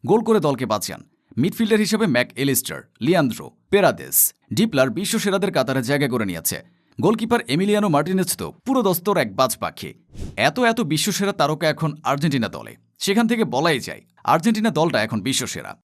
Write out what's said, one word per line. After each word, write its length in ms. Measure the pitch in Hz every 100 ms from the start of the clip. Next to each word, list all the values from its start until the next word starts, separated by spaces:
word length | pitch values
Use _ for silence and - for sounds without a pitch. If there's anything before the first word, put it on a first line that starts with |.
| 120
গোল 160 | 214
করে 180 | 220 220
দলকে 260 | 151 131 123
বাঁচান। 360 | 107 - 87 - _ _ -
মিডফিল্ডার 460 | 151 - 226 214 202
হিসেবে 200 | 208 220
ম্যাক 220 | 160 123 -
এলিস্টার, 420 | 139 123 - 76 - _
লিয়ান্দ্রো, 460 | 117 180 135 110 - _ _
পেরাদেস, 480 | 202 175 90 65 - - - _
ডিপলার 360 | 107 226 135 131
বিশ্বসেরাদের 640 | 110 196 220 196 190 190
কাতারে 300 | 151 127 135
জায়গা 240 | 117 143 139
করে 180 | 117 104
নিয়েছে। 320 | 85 - 82 - _ _ -
গোলকিপার 420 | 165 220 226 240 -
এমিলিয়ানো 420 | 147 196 208 208
মার্টিনেজ 400 | 143 156 190 180 -
তো 100 | - -
পুরো 180 | - 269
দস্তর 340 | 196 170 202 190
এক 120 | 117 95
বাজ 160 | 131 -
পাখি। 340 | 85 - 82 - _ - - -
এত 200 | 127 156
এত 200 | 240 226
বিশ্বসেরা 520 | 170 156 214 185 202
তারকা 340 | 196 147 156 160
এখন 200 | 151 156 151
আর্জেন্টিনা 460 | 117 143 160 139 107
দলে, 240 | 76 55 57 _ _
সেখান 260 | - 202 233
থেকে 160 | 226 220
বলাই 340 | 123 165 139
যায় 220 | - 58 _ _ -
আর্জেন্টিনা 460 | 156 165 220 220
দলটা 280 | 147 165 117
এখন 160 | 110 113
বিশ্বসেরা 500 | 92 196 127 - 52 -